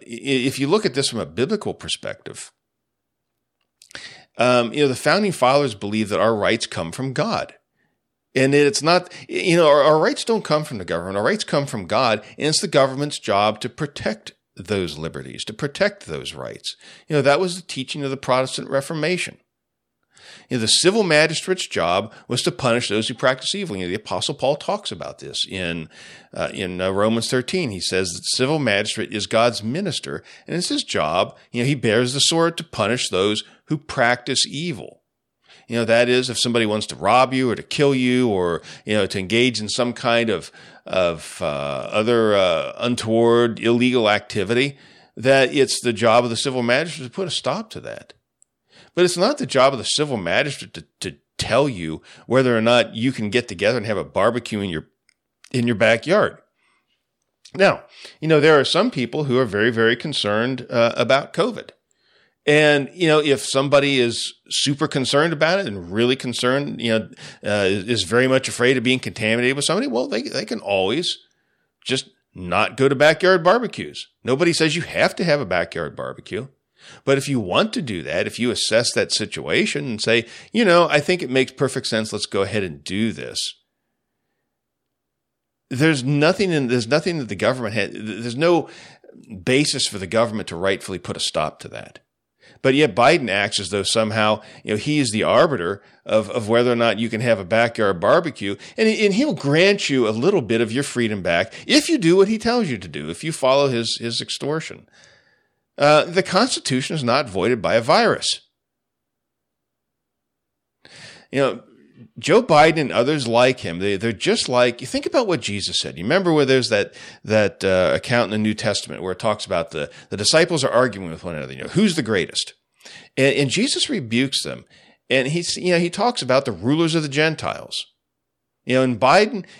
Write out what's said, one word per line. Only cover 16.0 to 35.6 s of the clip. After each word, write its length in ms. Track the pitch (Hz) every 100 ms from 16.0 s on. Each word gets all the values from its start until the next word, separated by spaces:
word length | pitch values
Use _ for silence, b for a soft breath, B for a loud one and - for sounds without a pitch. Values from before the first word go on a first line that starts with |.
| -
those 300 | 73 64 71
rights. 400 | 62 - - - B B _
You 80 | 151
know, 60 |
that 160 | 135 143
was 160 | 185 180
the 120 | -
teaching 360 | - 127 156
of 80 | 139
the 60 | 135
Protestant 520 | - 127 131 - -
Reformation. 680 | 135 135 160 156 180 - - _ _ _ _ _ _ _ B B B B
You 80 | 123
know, 40 |
the 60 | 110
civil 360 | - 175 220
magistrate's 640 | 190 151 156 254 - 185 -
job 440 | 95 85 92 107 B -
was 140 | 120
to 80 | 180
punish 380 | 170 131 117 -
those 180 | 107 110
who 60 |
practice 400 | 120 131 139 -
evil. 220 | 202 185 95
You 80 |
know, 60 | 90
the 60 | 92
Apostle 400 | - 92 - 143
Paul 200 | 127 147
talks 360 | - 208 -
about 280 | 92 71 -
this 260 | 71 - -
in, 420 | 95 87 85 78 B B B B
uh, 160 | - 76
in, 280 | 58 90 90
uh, 80 | 92
Romans 380 | 98 107 113 113
thirteen. 400 | 127 123 185 147
He 100 | 95
says 300 | - 92 92
that 100 | 85
the 180 | - -
civil 220 | 127 160
magistrate 540 | 127 101 104 - 92
is 140 | 107 98
God's 360 | 113 120 110
minister, 600 | 107 147 196 - 69 73 B B -
and 80 | 165
it's 140 | 175
his 140 | 285
job, 520 | - 101 76 87 104 - b
you 100 | 120
know, 60 | 123
he 80 | 143
bears 380 | 113 107 123
the 60 | 135
sword 380 | - 165 165 165
to 60 |
punish 460 | 165 - 101 123 -
those 340 | 92 101 107 b b _
who 120 | 156
practice 680 | - - 120 123 - 135 -
evil. 540 | - 175 110 58 - _ _ _ _ b b